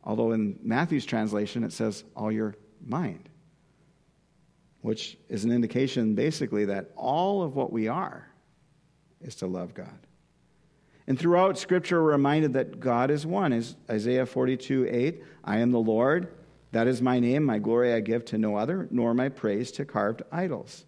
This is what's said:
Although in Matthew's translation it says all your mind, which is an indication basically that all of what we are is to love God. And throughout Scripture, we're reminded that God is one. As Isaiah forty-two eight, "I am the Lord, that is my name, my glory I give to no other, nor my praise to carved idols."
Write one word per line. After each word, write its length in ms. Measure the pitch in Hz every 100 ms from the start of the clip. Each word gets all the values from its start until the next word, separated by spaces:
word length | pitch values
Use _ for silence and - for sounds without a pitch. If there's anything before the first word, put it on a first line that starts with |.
Although 280 | - 110 113
in 280 | 113 104 95
Matthew's 420 | 110 117 - 151 -
translation 600 | 113 107 104 104 123 113
it 80 |
says 320 | - 110 101 - -
all 160 | 107
your 240 | 110 110 98 - _
mind, 440 | - 131 147 82 - - _ _ _ _ _ _ _ _ _ _ _ _ _ _
which 360 | 117 110 - - _
is 160 | 104
an 80 | 110
indication 640 | 120 117 123 135 123 110 101
basically 500 | 143 156 127 104 101
that 260 | 98 85 -
all 480 | 123 151 190 202
of 140 | 165 139
what 160 | 127
we 160 | 113 110
are 360 | 147 170 - - _ _ _ _ _ _ _ _ _
is 140 | - -
to 100 | 92
love 280 | 90 87
God. 260 | - 90 - _ _ _ _ _ _ _ _ _ _ -
And 140 | 131
throughout 400 | 170 175 185 -
Scripture, 420 | - 185 175 175
we're 100 | 156
reminded 420 | 143 139 156 151
that 260 | 127 123 -
God 320 | 127 120 131
is 140 | 147 156
one. 260 | 190 175
As 240 | 117 117 - -
Isaiah 360 | 110 110 127 127
forty-two 640 | 131 127 127 - 135 123
eight, 320 | 120 135 170 - -
"I 140 | - 107
am 140 | 120
the 80 | 120
Lord, 540 | 110 110 127 165 175 - - - _
that 160 | 117 120
is 140 | 123
my 180 | 127 127
name, 240 | 120 139
my 160 | 147 110
glory 340 | 107 117 123
I 60 | 117
give 240 | 107 117 117
to 120 | 110
no 180 | 110 104
other, 320 | 117 185 -
nor 220 | 120 117
my 140 | 117 135
praise 460 | 135 110 101 123
to 100 | -
carved 380 | 139 - 101 117 -
idols." 540 | 165 185 117 82 -